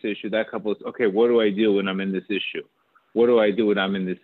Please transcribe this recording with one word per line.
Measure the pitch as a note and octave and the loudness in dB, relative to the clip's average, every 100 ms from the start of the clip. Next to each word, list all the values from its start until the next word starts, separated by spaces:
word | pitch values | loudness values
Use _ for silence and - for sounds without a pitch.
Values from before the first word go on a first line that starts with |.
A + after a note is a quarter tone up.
issue, | A2 G2+ G#2+ | -6 -6 -4
that | G#2+ A2 | -4 -4
couple | A2+ G#2+ | -6 -6
is, | G2+ A#2+ | -6 -8
okay, | - A2+ | -2 0
what | G2 A#2+ | 2 4
do | A#2 | 4
I | G#2+ | 2
do | G2 A2 G2+ | 2 2 2
when | G2 | 0
I'm | F#2+ | -4
in | G2 | -4
this | F#2 - | -4 -4
issue? | G2 - D#2+ - _ _ _ _ | -6 -6 -10 -14 _ _ _ _
What | A2 A#2+ | 0 4
do | A#2+ | 4
I | G#2+ | 4
do | G2 G#2+ | 2 2
when | G2+ | 2
I'm | F#2+ G2 | 0 -2
in | F#2 | -4
this | F2+ | -6